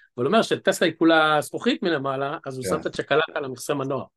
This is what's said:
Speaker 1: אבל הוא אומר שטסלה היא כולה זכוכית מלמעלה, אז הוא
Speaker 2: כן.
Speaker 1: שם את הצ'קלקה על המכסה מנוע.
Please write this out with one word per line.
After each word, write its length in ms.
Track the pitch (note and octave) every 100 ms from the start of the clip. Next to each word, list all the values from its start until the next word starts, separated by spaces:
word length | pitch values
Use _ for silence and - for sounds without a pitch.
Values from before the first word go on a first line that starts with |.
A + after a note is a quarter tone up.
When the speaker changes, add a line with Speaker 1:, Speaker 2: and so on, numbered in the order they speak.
| _ -
Speaker 1:
אבל 80 |
הוא 80 | C3
אומר 100 | G#3
שטסלה 460 | F#3 D#3+ - - F3+
היא 60 | D#3+
כולה 400 | E3 D#3+ D#3 D3+
זכוכית 420 | C#3+ D3+ A#3 C#4+
מלמעלה, 560 | F#3+ D#3 C3+ C3+ C#3 D#3 C#3
אז 100 | C3
הוא 80 |
Speaker 2:
כן. 60 | B2
Speaker 1:
שם 100 | D#3
את 60 | -
הצ'קלקה 460 | - C3 C#3+ D#3+
על 100 | D#3
המכסה 300 | C#3 B2 -
מנוע. 320 | C#3+ C3+ C3+ -